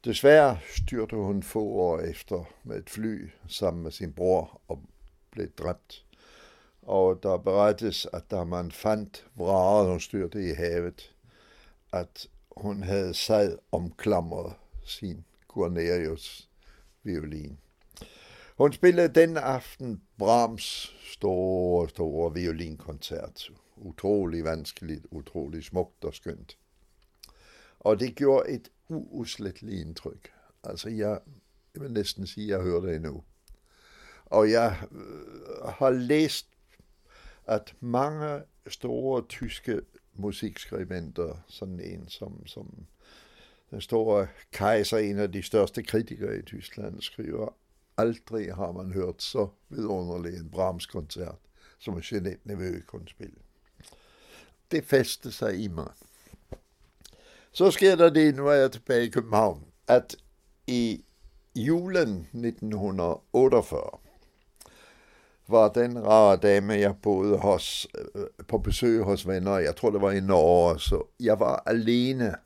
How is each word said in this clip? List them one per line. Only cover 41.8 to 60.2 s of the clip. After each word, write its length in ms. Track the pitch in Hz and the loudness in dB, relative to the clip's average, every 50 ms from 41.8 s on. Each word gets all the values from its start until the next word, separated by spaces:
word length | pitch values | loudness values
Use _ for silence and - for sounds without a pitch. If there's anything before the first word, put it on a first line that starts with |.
en 280 | 90 90 90 85 78 80 | -12 -12 -14 -14 -16 -16
som, 380 | - - - - - - - | -16 -16 -14 -16 -16 -18 -20
som 400 | - - - - - - - - - _ _ _ _ - - _ _ _ _ - _ _ _ _ _ | -20 -18 -18 -18 -18 -20 -20 -20 -20 _ _ _ _ -20 -20 _ _ _ _ -20 _ _ _ _ _
den 100 | - 104 | -16 -14
store 460 | - - 120 113 110 113 104 101 95 95 - - - _ - | -10 -2 0 0 2 4 2 2 2 -2 -8 -18 -20 _ -6
Kaiser, 460 | - 101 104 113 107 104 - - 110 | -2 0 2 2 2 2 0 0 0
en 200 | 107 101 101 101 | 0 0 -2 -2
af 140 | 104 101 87 | -4 -4 -4
de 100 | 98 - | -8 -8
største 400 | - - 110 98 95 - - - | -2 2 2 2 2 0 -10 -10
kritikere 560 | - - 110 117 - 107 107 104 101 107 98 | -2 -2 -2 -2 -2 -8 -10 -8 -8 -8 -8
i 40 | 92 | -10
Tyskland, 580 | - - 104 95 - - - 104 104 92 - | -12 -16 -16 -16 -16 -16 -12 -12 -12 -12 -12
skriver, 480 | - - - - 110 - - - 107 110 - _ _ _ _ _ _ _ _ | -14 -14 -12 -12 -10 -8 -8 -8 -8 -10 -12 _ _ _ _ _ _ _ _
"Aldrig 580 | - 110 117 117 113 _ - 113 110 104 90 92 | -2 -2 -2 -2 -4 _ -10 -8 -8 -8 -8 -8
har 180 | 90 95 87 87 | -8 -8 -8 -8
man 200 | 90 92 92 92 | -10 -10 -8 -6
hørt 300 | 95 92 90 87 _ - | -4 -4 -6 -6 _ -10
så 260 | - - 123 104 98 _ _ _ _ | -6 -2 -2 -4 -4 _ _ _ _
vidunderlig 680 | - - 110 104 101 92 90 87 87 87 85 85 87 | -10 -8 -6 -4 -4 -4 -6 -6 -8 -8 -8 -10 -10
en 140 | 90 82 80 | -12 -14 -12
Brahms-koncert, 880 | - 87 92 92 90 85 - - - 92 78 76 - - 90 82 - - _ _ _ _ _ _ _ _ | -4 -2 -2 -2 -2 -6 -12 -10 -10 -12 -10 -10 -12 -12 -12 -12 -14 -18 _ _ _ _ _ _ _ _
som 240 | - - 98 85 80 - - | -10 -10 -8 -8 -8 -6 -6
Jeanette 280 | 104 90 98 92 - _ | -6 -6 -6 -10 -10 _
Neveu 360 | 104 104 92 92 92 87 85 - | -12 -10 -8 -8 -8 -8 -8 -12
kunne 220 | - - - 87 87 | -16 -18 -18 -18 -18
spille." 280 | - _ - - - _ - _ _ _ _ _ _ _ - - - _ _ _ _ _ _ _ - - - _ _ _ _ _ | -20 _ -20 -20 -20 _ -20 _ _ _ _ _ _ _ -20 -20 -20 _ _ _ _ _ _ _ -20 -20 -20 _ _ _ _ _
Det 140 | - 160 143 | -4 -4 -2
fæstede 480 | - - 135 123 - - - - 127 107 | 2 2 2 4 2 -4 -10 -10 -14 -10
sig 260 | - - 113 98 92 | -4 -4 -4 -4 -4
i 100 | 110 101 | -6 -8
mig. 220 | 85 80 71 - - _ - _ _ _ _ _ - _ _ _ - - _ _ _ _ _ _ _ _ _ - - _ _ - - - _ _ _ | -8 -8 -10 -10 -14 _ -20 _ _ _ _ _ -20 _ _ _ -20 -20 _ _ _ _ _ _ _ _ _ -20 -20 _ _ -20 -20 -20 _ _ _
Så 180 | - 175 196 | 4 4 4
sker 260 | - - 196 196 190 | 6 6 6 6 8
der 140 | 160 170 170 | 10 8 8
det, 240 | 147 160 156 151 139 | 8 8 6 6 4
nu 120 | 131 139 | 4 4
er 60 | 143 147 | 4 6
jeg 200 | 143 135 131 - | 6 6 4 2
tilbage 340 | 117 _ - 131 120 120 | -4 _ 0 2 2 2
i 40 | 117 | 2
København, 540 | - 120 113 113 110 104 110 101 85 76 76 - _ _ _ | 0 -2 -2 2 2 4 4 4 0 -4 -12 -20 _ _ _
at 300 | - 120 123 - - - - | 6 6 6 6 2 -18 -20